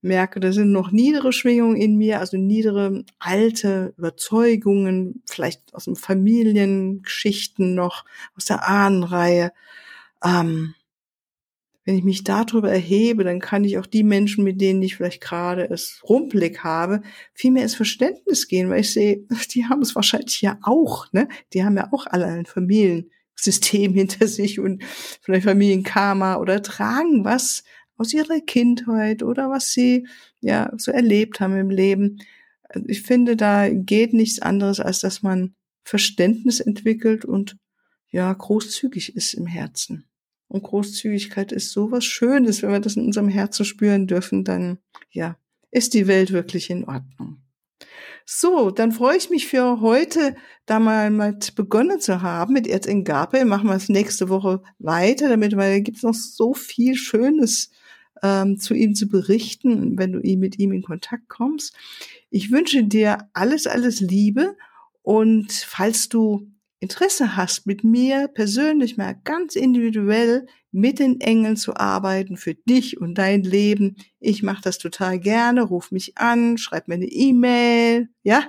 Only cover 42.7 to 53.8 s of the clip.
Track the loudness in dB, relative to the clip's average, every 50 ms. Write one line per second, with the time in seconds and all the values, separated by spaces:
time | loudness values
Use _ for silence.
42.7 | -2 -2 -2 -2 -4 -2 -2 -2 -2 0 0 0 0 0 -2 -2 -2 -4 -6 -6
43.7 | -4 -2 0 2 2 2 2 0 -2 -2 -2 -2 -4 -4 -2 -2 -2 -2 -2 -4
44.7 | -6 -8 _ _ _ -20 -20 _ _ -8 -8 -8 -8 _ _ _ _ _ _ _
45.7 | 0 0 0 2 2 2 4 4 4 4 4 2 0 -2 -4 -4 -8 -8 -6 -6
46.7 | -6 -8 -6 -8 -10 -10 -12 -14 _ _ -16 -16 -16 -20 _ _ _ _ _ _
47.7 | _ _ -20 _ -20 -20 -20 -20 -20 -20 _ -12 -6 0 0 2 2 4 2 0
48.7 | 0 0 0 0 0 0 0 2 2 2 0 -2 -4 -4 -4 -2 0 0 0 0
49.7 | 0 0 2 2 2 2 2 0 0 0 0 0 -2 -6 -16 -20 -20 _ _ -2
50.7 | 0 2 2 4 2 2 2 2 0 0 0 -2 -2 -4 -8 -10 -4 -4 -4 0
51.7 | 2 2 2 2 0 -2 -2 -2 -2 -2 -2 -4 -4 -4 -2 0 0 0 0 0
52.7 | -4 -4 -2 -2 -2 -2 -2 -2 -2 -2 -2 0 0 2 2 2 2 2 0 0
53.7 | 0 0